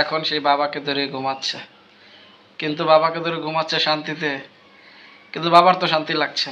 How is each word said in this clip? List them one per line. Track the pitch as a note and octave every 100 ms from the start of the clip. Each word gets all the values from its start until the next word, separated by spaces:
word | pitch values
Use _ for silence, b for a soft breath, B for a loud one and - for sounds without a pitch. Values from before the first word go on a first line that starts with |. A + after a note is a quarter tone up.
এখন | D3 D#3 D#3
সেই | D3+ C#3+
বাবাকে | C#3+ D3 D3+ C#3
ধরে | C#3 C#3
ঘুমাচ্ছে। | C3 C3+ C3+ - C3+ - _ _ B B B B B B -
কিন্তু | D#3 D3+ D#3+
বাবাকে | D#3 D#3+ E3 E3
ধরে | E3 D#3
ঘুমাচ্ছে | D#3 D#3 D#3+ D#3
শান্তিতে, | D3+ D3+ D3+ D3+ C3+ - _ _ B B B B B B
কিন্তু | E3 E3 E3+
বাবার | F#3 F3+
তো | F3
শান্তি | D#3+ D#3 D#3+
লাগছে | D3 - C#3+